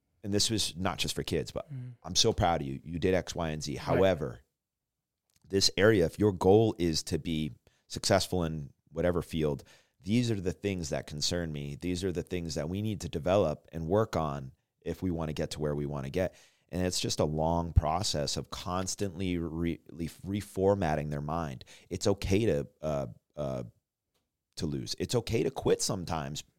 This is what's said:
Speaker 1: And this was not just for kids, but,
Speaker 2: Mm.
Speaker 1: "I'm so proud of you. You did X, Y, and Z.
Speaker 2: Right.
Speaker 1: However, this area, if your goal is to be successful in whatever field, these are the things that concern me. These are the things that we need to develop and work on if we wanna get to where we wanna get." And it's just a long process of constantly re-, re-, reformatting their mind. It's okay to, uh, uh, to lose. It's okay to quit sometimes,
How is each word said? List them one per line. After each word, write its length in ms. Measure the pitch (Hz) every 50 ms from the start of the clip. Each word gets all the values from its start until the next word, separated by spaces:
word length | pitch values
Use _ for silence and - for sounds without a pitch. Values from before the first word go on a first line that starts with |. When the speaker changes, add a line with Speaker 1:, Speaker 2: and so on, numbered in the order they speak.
| _ _ _ _ -
Speaker 1:
And 100 | 104 98
this 160 | 104 - -
was 260 | 113 104 - - -
not 220 | 82 92 95 82
just 180 | - - 76 -
for 80 | - 69
kids, 280 | - - 80 67 -
but, 200 | - - - -
Speaker 2:
Mm. 260 | 143 131 123 123 120 - -
Speaker 1:
"I'm 120 | 82 90
so 180 | - - 113 101
proud 300 | - 110 87 85 78 73
of 40 |
you. 140 | 67 67 67 -
You 160 | 73 85 85
did 140 | 82 92 92
X, 220 | 90 80 - -
Y, 160 | 82 85 80
and 120 | 78 78 76
Z. 100 | 73 67
Speaker 2:
Right. 60 | -
Speaker 1:
However, 600 | - 85 85 90 95 95 92 76 73 65 57 - _ _ _ _ _ _ _ _ _ _ _ _ _ _ _ _ _ _ _ _ _
this 240 | - - 98 95 - -
area, 300 | - 95 110 113 98 82
if 120 | 80 - -
your 140 | 104 107 95
goal 420 | 85 - 92 98 110 113 110 - -
is 240 | 87 85 80 78 -
to 160 | - 90 80
be 340 | - 85 82 78 78 73 - - _ _ _ _ _ -
successful 540 | - - - - 104 95 - - - 92 85
in 260 | 80 80 78 71 65 _ _ _ _
whatever 300 | - 82 82 87 87 85
field, 440 | 76 - - 80 76 73 71 65 - - - - _ _ _ _ -
these 280 | 92 107 123 123 117
are 100 | 113 98
the 120 | 87 92 82
things 360 | - - 101 98 90 82 73
that 180 | 73 69 -
concern 460 | - 76 73 73 - 90 87 85 82 76
me. 240 | 71 71 71 71 67
These 240 | - 87 90 87 95
are 80 | 95 85
the 100 | 87 82
things 320 | - 95 90 85 82 71
that 160 | 80 73 78
we 100 | 90 101
need 220 | 104 110 107 82 -
to 60 | 78
develop 580 | - 85 71 85 95 104 95 78 73 - _ -
and 160 | - 82 82
work 300 | 80 92 107 110 - -
on 360 | 85 80 76 71 71 67 67 - _ _ _ _ _
if 220 | - 85 82 - -
we 80 | 92
wanna 240 | 87 82 82 78 80
get 160 | - 78 76
to 100 | - 78
where 140 | 76 73 73
we 100 | 73 73
wanna 240 | 69 73 71 67 69
get." 260 | 69 87 92 - - - - _ _ _ _ - -
And 120 | 87 90
it's 140 | 90 90 -
just 220 | - - - -
a 40 | 95
long 480 | 76 76 78 78 80 85 85 85 85 80
process 640 | - 76 73 78 87 101 - - 76 71 67 -
of 140 | 80 67 -
constantly 880 | - - - 92 87 92 95 95 - - 101 98 82 82 98 92 90 85
re-, 400 | 82 80 78 82 85 85 80 - _ - -
re-, 160 | 78 85 78 - - -
reformatting 800 | 92 98 104 98 - - 95 95 98 101 98 95 78 78 76 73 76
their 100 | 73 71
mind. 440 | 73 73 78 85 82 73 65 60 - - - - - -
It's 180 | 87 95 -
okay 400 | 107 101 - - - 98 104 117
to, 200 | 107 78 71 71 - _ - -
uh, 240 | 78 76 71 67 60 55 _ _ _ -
uh, 260 | 76 73 69 65 64 60 57 - _ _ _ _ _ _ _ _ _ _ _ _ _ _ _ -
to 100 | - -
lose. 300 | 78 71 67 60 - - -
It's 160 | 90 - -
okay 280 | 120 - - - 113 -
to 80 | - -
quit 280 | - - 156 - - -
sometimes, 600 | - 113 98 - 78 90 80 71 67 76 - - _ _